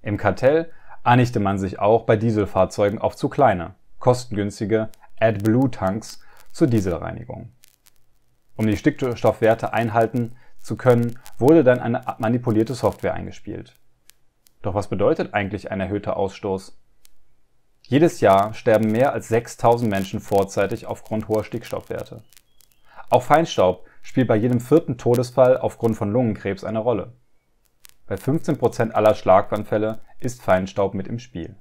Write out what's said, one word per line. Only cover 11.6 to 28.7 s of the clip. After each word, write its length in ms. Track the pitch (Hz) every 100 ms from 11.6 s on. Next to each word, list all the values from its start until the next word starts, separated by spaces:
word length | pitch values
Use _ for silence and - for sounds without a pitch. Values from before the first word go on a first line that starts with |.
dann 160 | 127 123
eine 220 | 117 120 - -
manipulierte 560 | - 123 123 110 113
Software 400 | 123 104 - 92
eingespielt. 600 | 85 92 - - - - _ _ _ - _ _ _ _ _
Doch 140 | 104
was 140 | 98 92
bedeutet 440 | 95 107 160 180
eigentlich 380 | 101 98 101 -
ein 100 | 98
erhöhter 380 | 92 101 - -
Ausstoß? 600 | 98 - 104 95 - - _ _ - - - - _ _ _ _
Jedes 400 | - 131 165 -
Jahr 320 | 107 98 101
sterben 400 | - - 107 110
mehr 200 | 110 139
als 160 | 110 -
sechstausend 640 | 113 120 - - 120 117
Menschen 300 | 98 95 107
vorzeitig 680 | - 98 98 - 98 117 -
aufgrund 420 | 117 - 107 98
hoher 160 | 107
Stickstoffwerte. 800 | 104 113 - 104 - - - 120 - - _ - _ _ - - -
Auch 140 | 123
Feinstaub 640 | - 151 165 - 92 92 - -
spielt 260 | - - 120
bei 80 | 110
jedem 240 | 120 123
vierten 380 | 123 156 170 123
Todesfall 580 | 117 120 123 - 127 131
aufgrund 400 | 107 - 113 107
von 160 | 101
Lungenkrebs 500 | 113 120 95 101 98
eine 180 | - 110
Rolle. 340 | 117 107 87 - _ _ _ _ _ _ - _ -
Bei 120 | 98
fünfzehn 400 | - 160 - 143
Prozent 360 | 120